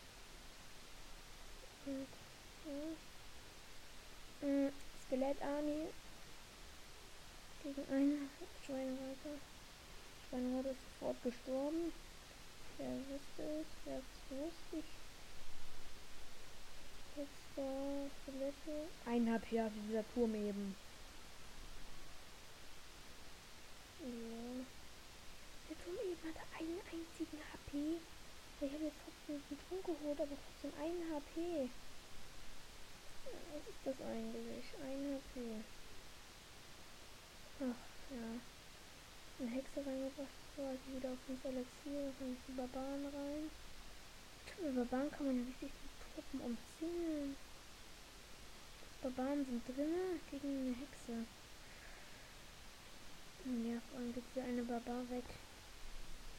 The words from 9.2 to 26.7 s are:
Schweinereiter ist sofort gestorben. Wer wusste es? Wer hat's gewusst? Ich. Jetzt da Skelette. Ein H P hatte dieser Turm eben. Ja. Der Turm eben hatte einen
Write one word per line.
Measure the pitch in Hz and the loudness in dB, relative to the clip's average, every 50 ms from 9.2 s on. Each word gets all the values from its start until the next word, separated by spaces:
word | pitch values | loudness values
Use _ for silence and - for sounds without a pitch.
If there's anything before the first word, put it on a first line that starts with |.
| - 302 294 285 - - - - - - - - - - - - - - - - - - | -4 -4 -4 -4 -6 -8 -10 -10 -12 -12 -12 -12 -10 -10 -10 -10 -10 -10 -10 -10 -6 -2
Schweinereiter | 269 254 247 254 254 262 262 269 | 2 4 4 6 6 6 4 4
ist | 262 - - - - - | 0 0 -4 -8 -6 0
sofort | 277 269 254 - - | 0 2 2 4 4
gestorben. | 247 240 - - 262 262 262 277 294 320 330 339 330 320 - - - - - - - - - - - - - - - - | 2 2 2 2 2 4 6 6 6 6 6 4 4 2 -2 -4 -8 -8 -10 -10 -10 -10 -10 -10 -8 -6 -6 -4 -4 -2
Wer | - 269 254 | -2 0 2
wusste | 254 254 262 277 277 277 - - - - 302 311 302 311 | 2 2 0 0 -2 -2 -2 -2 -2 0 2 2 2 2
es? | 320 311 - - - | 0 0 -2 -2 0
Wer | 294 269 | 0 0
hat's | 262 262 - - - - - | 0 -2 -4 -6 -8 -6 -2
gewusst? | 269 262 294 339 349 - - - | 0 0 0 0 0 -2 -2 0
Ich. | 359 311 - - - - - - - - - - - - - - - - - - - - - - - - - - - - - - - - - - - - - - - - - - - - - - - | 0 0 0 0 -2 -2 -4 -4 -6 -6 -6 0 2 4 6 6 8 8 8 8 8 8 6 6 4 2 0 0 2 2 2 2 2 2 0 0 0 0 0 0 0 0 0 0 0 0 -2 -2 0
Jetzt | 294 285 285 - - - - - | 0 -2 -2 -2 -6 -6 -2 0
da | 285 269 269 269 269 277 277 277 285 277 277 277 - - | 2 2 4 4 4 4 4 4 4 2 0 0 -2 -2
Skelette. | 277 269 262 269 277 285 - - 311 302 302 302 349 - - - | -2 0 2 2 2 2 0 0 0 0 0 0 -2 -4 -2 2
Ein | 240 240 240 233 226 | 6 8 8 10 10
H | 226 220 | 8 6
P | - - 220 226 | 6 6 6 6
hatte | 220 220 214 214 208 | 6 4 2 0 0
dieser | 214 220 220 208 - - | 2 4 4 2 4 6
Turm | 247 240 226 214 | 6 8 8 6
eben. | 214 208 208 202 202 202 196 190 - - - - - - - - - - - - - - - - - - - - - - - - - - - - - - - - - - - - - - - - - - - - - - - - - - - - - - - - - - - - - - - - - | 6 4 4 4 2 2 0 0 -2 -6 -10 -8 -8 -8 -8 -8 -8 -8 -8 -6 -6 -6 -6 -4 -4 -4 -4 -2 0 0 0 0 0 0 0 -2 -4 -4 -6 -8 -8 -8 -10 -8 -6 -6 -4 -4 -4 -6 -6 -8 -8 -8 -8 -8 -6 -6 -6 -8 -8 -8 -10 -10 -8 -8 -8 -8 -8 -10 -10 -8 -4
Ja. | 320 247 240 233 226 226 226 233 240 240 247 254 262 - - - - - - - - - - - - - - - - - - - - | -2 -2 0 0 0 -2 -2 -2 -2 0 0 -2 -2 -4 -6 -8 -8 -8 -8 -8 -8 -10 -10 -8 -6 -6 -6 -6 -6 -6 -6 -6 -6
Der | - 311 - - | -6 -4 -4 -2
Turm | 349 359 453 | -2 0 2
eben | 466 370 349 - - | 2 2 0 0 0
hatte | 320 320 - - - - | -2 -2 -2 -4 -4 -2
einen | - 320 320 | -2 0 0